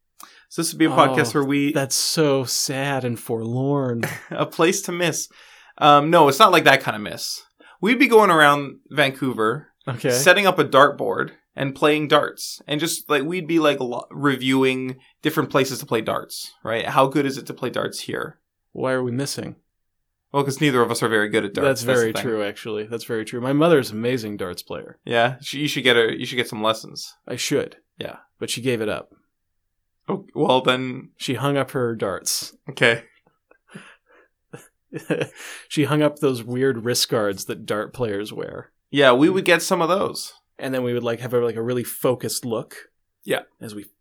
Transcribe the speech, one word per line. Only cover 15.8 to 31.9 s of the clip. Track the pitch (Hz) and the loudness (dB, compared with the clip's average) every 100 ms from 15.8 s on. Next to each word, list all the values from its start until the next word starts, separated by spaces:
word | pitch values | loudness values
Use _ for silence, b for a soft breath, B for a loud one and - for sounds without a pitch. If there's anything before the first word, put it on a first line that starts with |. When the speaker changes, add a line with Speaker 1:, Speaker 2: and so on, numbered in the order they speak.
| 123 | -4
Speaker 1:
play | 117 | -2
darts, | 113 - - - - - | -2 -4 -6 -14 -16 -12
right? | - 113 - | -6 -4 0
How | - 135 | 2 2
good | 147 139 | 2 -2
is | 131 | -4
it | 110 | -10
to | |
play | - 123 | -8 -6
darts | 110 - - | -4 -4 -6
here? | - - - - _ _ _ | -8 -8 -8 -14 _ _ _
Speaker 2:
Why | - 131 | -8 -4
are | 131 | -2
we | 127 | -4
missing? | 120 143 - 110 - _ _ _ _ _ _ _ | -4 -6 -8 -12 -14 _ _ _ _ _ _ _
Speaker 1:
Well, | 139 135 | -2 -2
'cause | 135 | 0
neither | 151 127 | 2 4
of | 113 | 2
us | 117 | 0
are | 113 | 0
very | 110 104 | 2 2
good | 107 | 0
at | 101 | -2
darts. | - 139 123 | -2 0 0
Speaker 2:
That's | |
Speaker 1:
That's | 120 127 | 0 0
the | |
Speaker 2:
very | 113 | 0
Speaker 1:
thing. | 110 | -2
Speaker 2:
true, | 127 110 | -4 -4
actually. | 101 104 120 107 107 | -6 -8 -8 -8 -8
That's | 117 | -10
very | - 113 110 | -6 -8 -6
true. | 123 | -6
My | 127 | -2
mother's | 143 165 151 104 | 2 4 4 2
an | 107 | -4
amazing | 117 127 110 104 | -4 -4 -6 -8
darts | 92 87 | -8 -10
player. | - 82 - - | -12 -12 -14 -14
Speaker 1:
Yeah, | - 117 120 131 | -4 0 0 -2
she, | - 139 | -10 -6
you | 147 | -4
should | 139 | 0
get | 123 117 | 4 4
her. | 113 | 4
You | - 123 | 0 -4
should | 123 | -4
get | 117 | -4
some | 110 | -2
lessons. | 107 110 - - - - - | -2 -2 -8 -16 -16 -18 -12
Speaker 2:
I | 123 | -8
should. | - 143 - - _ - | -2 -2 -4 -10 _ -14
Speaker 1:
Yeah. | - - _ _ | -14 -14 _ _
Speaker 2:
But | 113 | -8
she | 123 | -4
gave | 127 117 | -4 -2
it | 107 | -4
up. | 85 - _ _ _ _ _ _ _ _ _ - | -6 -10 _ _ _ _ _ _ _ _ _ -8
Speaker 1:
Oh, | 196 - | -8 -6
well, | - 143 127 | -2 2 2
then | - 127 131 131 - _ | 2 0 -4 -10 -14 _
Speaker 2:
She | - | -6
hung | 120 139 139 | -4 -2 -2
up | 131 | -2
her | 139 120 | -2 -2